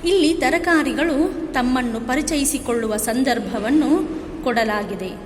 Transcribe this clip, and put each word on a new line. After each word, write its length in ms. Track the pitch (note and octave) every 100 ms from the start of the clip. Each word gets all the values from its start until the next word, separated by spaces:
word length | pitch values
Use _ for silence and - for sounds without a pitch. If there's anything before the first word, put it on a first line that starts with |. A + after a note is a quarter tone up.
ಇಲ್ಲಿ 280 | E4+ F#4+ D4+
ತರಕಾರಿಗಳು 1200 | F4 C4 E4+ E4+ D#4+ C4+ A3+ E4 C#4 F4 - -
ತಮ್ಮನ್ನು 540 | C4 B3 B3+ B3 A3+ A#3
ಪರಿಚಯಿಸಿಕೊಳ್ಳುವ 920 | C4 D4+ D4+ C#4 C#4 - A#3 A3+ G#3+
ಸಂದರ್ಭವನ್ನು 1080 | - A3+ C4 A#3+ F#3+ G#3+ G#3+ D4+ C4 E4 D#4+ - - -
ಕೊಡಲಾಗಿದೆ. 680 | B3+ A#3 A3 G#3 G#3 F#3+ F#3 G3+